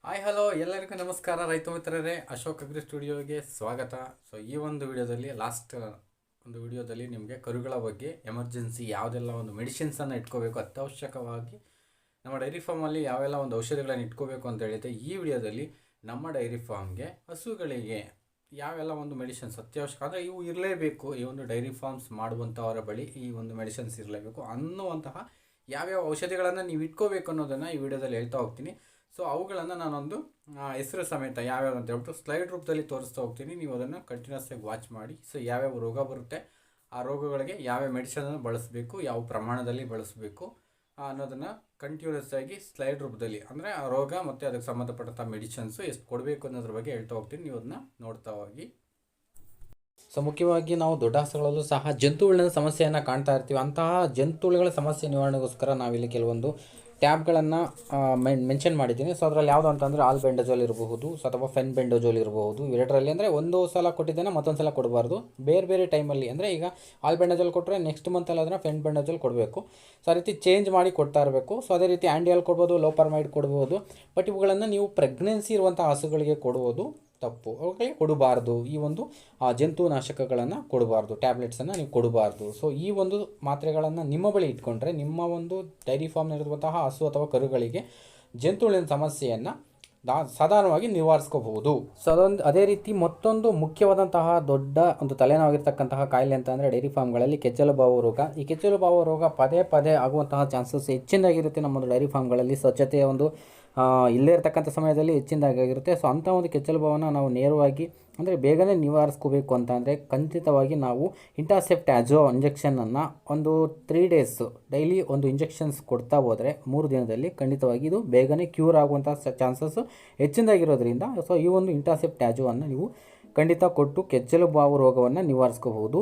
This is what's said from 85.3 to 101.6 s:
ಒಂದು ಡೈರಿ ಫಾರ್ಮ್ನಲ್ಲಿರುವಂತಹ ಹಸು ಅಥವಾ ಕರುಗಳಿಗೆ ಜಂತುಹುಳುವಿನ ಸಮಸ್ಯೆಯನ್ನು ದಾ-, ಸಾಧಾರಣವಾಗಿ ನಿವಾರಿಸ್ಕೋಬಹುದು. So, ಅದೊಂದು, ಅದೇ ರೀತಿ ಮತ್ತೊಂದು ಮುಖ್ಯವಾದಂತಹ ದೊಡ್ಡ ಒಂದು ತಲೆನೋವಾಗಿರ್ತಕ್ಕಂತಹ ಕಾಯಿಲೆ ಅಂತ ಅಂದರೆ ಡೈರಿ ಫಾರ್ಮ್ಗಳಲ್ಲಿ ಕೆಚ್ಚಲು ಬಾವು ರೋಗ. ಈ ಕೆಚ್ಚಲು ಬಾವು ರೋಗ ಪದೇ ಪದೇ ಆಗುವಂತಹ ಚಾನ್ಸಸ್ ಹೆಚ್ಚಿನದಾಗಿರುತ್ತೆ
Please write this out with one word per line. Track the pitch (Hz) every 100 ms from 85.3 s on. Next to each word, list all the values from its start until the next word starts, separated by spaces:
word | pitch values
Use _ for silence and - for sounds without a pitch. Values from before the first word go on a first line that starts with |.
| 170
ಒಂದು | 170 185 185 _ -
ಡೈರಿ | 135 160 160
ಫಾರ್ಮ್ನಲ್ಲಿರುವಂತಹ | 156 151 147 147 156 170 139
ಹಸು | 139 156
ಅಥವಾ | 143 147 127
ಕರುಗಳಿಗೆ | 135 127 117 160 240 - - - _ 120
ಜಂತುಹುಳುವಿನ | 147 202 226 190 160 143
ಸಮಸ್ಯೆಯನ್ನು | 151 143 131 113 147 294 - _ - _ 123
ದಾ-, | 139 139 113
ಸಾಧಾರಣವಾಗಿ | 160 208 190 170 233 190
ನಿವಾರಿಸ್ಕೋಬಹುದು. | 160 156 143 143 117 107 131 135 - -
So, | - 160
ಅದೊಂದು, | 190 202 147
ಅದೇ | 175 196
ರೀತಿ | 202 208 202 170
ಮತ್ತೊಂದು | - 220 220 220 170
ಮುಖ್ಯವಾದಂತಹ | 156 156 202 190 185 170 165 170 143
ದೊಡ್ಡ | 139 139 143 170 147
ಒಂದು | 139 135
ತಲೆನೋವಾಗಿರ್ತಕ್ಕಂತಹ | 131 156 156 147 147 139 131 135 139
ಕಾಯಿಲೆ | 131 135 135
ಅಂತ | 127 131
ಅಂದರೆ | 139 123
ಡೈರಿ | 139 139
ಫಾರ್ಮ್ಗಳಲ್ಲಿ | 127 120 127 147 165
ಕೆಚ್ಚಲು | 165 147 135
ಬಾವು | 127 123 117
ರೋಗ. | 117 143 147
ಈ | 139
ಕೆಚ್ಚಲು | 160 202 202 185
ಬಾವು | 175 160
ರೋಗ | 160 160 -
ಪದೇ | 131 170 175 151
ಪದೇ | 147 151 131
ಆಗುವಂತಹ | 151 143 143 139 131
ಚಾನ್ಸಸ್ | 120 143 143 131
ಹೆಚ್ಚಿನದಾಗಿರುತ್ತೆ | - 196 185 165 156 143